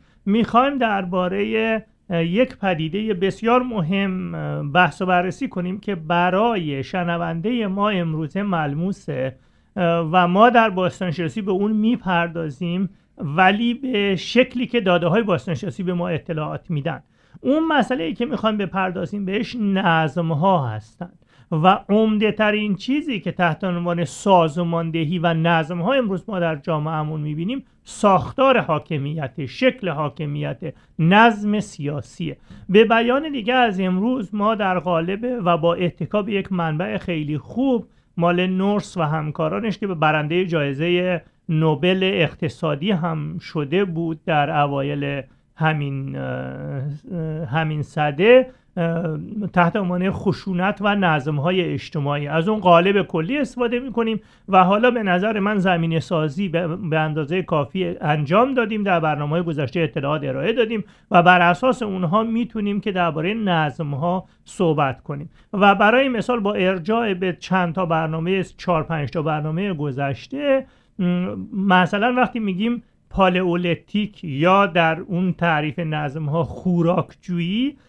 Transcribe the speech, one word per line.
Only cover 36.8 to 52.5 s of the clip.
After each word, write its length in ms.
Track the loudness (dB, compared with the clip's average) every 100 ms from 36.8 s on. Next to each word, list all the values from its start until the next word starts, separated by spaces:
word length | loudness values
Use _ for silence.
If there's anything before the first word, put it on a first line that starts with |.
| -4 -4
خیلی 420 | -4 -4 -4 -6
خوب 480 | -6 -2 0 0 -2 _ _ -2
مال 300 | 0 2 0
نورس 500 | 0 0 0 -2 -4
و 60 |
همکارانش 760 | -2 -2 -4 -4 -2 -2 -4 -4
که 80 | -6
به 80 |
برندهٔ 500 | 0 0 2 0 0
جایزهٔ 800 | 0 0 -2 -2 0 0 0 -2 -6 _ -4
نوبل 520 | 0 2 2 2 2
اقتصادی 880 | 2 2 0 -2 -6 -4 -4 -2 0
هم 480 | 0 -2 -4 -6 -8
شده 460 | -8 -6 -2 0
بود 400 | 0 -2 -4 -4
در 360 | 0 0 2 2
اوایل 600 | 0 0 -2 -4 -4 -6 -10 _ _ -2
همین، 600 | 0 0 -2 -6 -6 -8
اه، 60 |
اه، 1200 | -6 -8 -8 -10 -8 -8 -8 -8 -10 -8 -6 -6 -4
همین 360 | -2 -2 -4
سده، 640 | -4 -2 -2 2 6 8 6 -2 _ -4
اه، 420 | -2 -2 -4 -6 -8 -6 -2
تحت 240 | 2 2 2
عنوان 340 | -2 -2 -2
خشونت 680 | -2 -2 -4 -4 -2 -2 -2
و 140 | -2
نظم‌های 680 | 0 2 0 0 -2 0 0
اجتماعی 640 | 0 -4 -6 -4 -2 -2 -2
از 220 | -2
اون 120 | 0